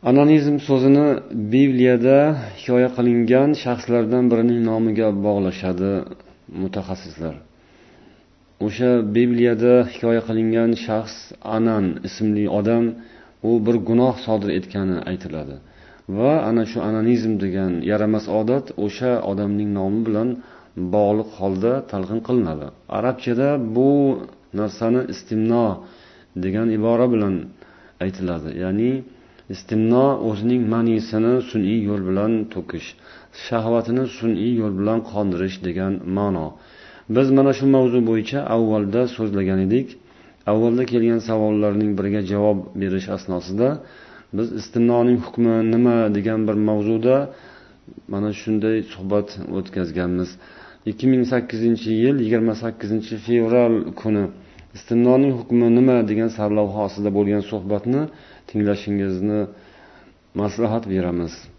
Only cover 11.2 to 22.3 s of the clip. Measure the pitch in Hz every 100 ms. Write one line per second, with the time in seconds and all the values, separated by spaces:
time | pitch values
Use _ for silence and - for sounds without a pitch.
11.2 | - - - 110 113 110 95 80 95 -
12.2 | 107 104 104 90 104 117 117 113 - -
13.2 | - _ 110 117 107 117 98 117 127 127
14.2 | - 110 101 85 92 101 95 90 - 92
15.2 | 87 78 69 69 - - - - - 98
16.2 | 127 156 110 113 110 117 98 110 113 120
17.2 | 110 107 98 92 95 87 85 104 107 110
18.2 | - 101 110 131 131 - 104 101 127 120
19.2 | - 98 101 104 104 101 95 107 113 104
20.2 | 117 123 - - - - 90 101 104 104
21.2 | 110 - 95 95 110 131 135 101 92 110
22.2 | 113